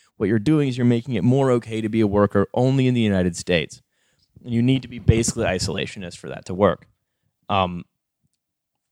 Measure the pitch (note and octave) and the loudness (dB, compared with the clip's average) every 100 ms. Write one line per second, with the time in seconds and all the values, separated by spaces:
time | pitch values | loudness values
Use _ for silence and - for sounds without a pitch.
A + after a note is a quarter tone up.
0 | _ - F#2+ A2 G#2 D#3 C#3+ B2 B2 A#2 | _ -4 0 0 2 0 0 0 2 2
1 | B2 A2+ G#2 C3+ C3+ B2 A2+ A2 A2 A2 | 0 -2 2 2 2 0 -2 -6 -2 0
2 | G#2+ G2+ G2+ G2+ G2 - C3 C3+ B2+ B2 | 2 2 2 2 0 0 0 2 2 2
3 | A2 F#2+ F2+ E2+ - F2 D2 - _ _ | 2 2 0 -2 -2 0 -2 -10 _ _
4 | _ _ _ - - A#2 B2 C3 B2 A#2+ | _ _ _ -18 -4 0 2 0 -4 -4
5 | - A2+ A#2 A2+ F#2 F#2 - - - G#2+ | 2 2 2 -2 -2 -2 -4 -4 -6 -10
6 | F2 - C#2 C2 - F#2 G2+ - _ _ | -14 -14 -14 -14 -8 0 2 0 _ _
7 | _ _ _ _ - G2+ F2+ F2 - _ | _ _ _ _ -4 -2 -2 -4 -14 _
8 | _ _ _ _ _ _ _ _ _ | _ _ _ _ _ _ _ _ _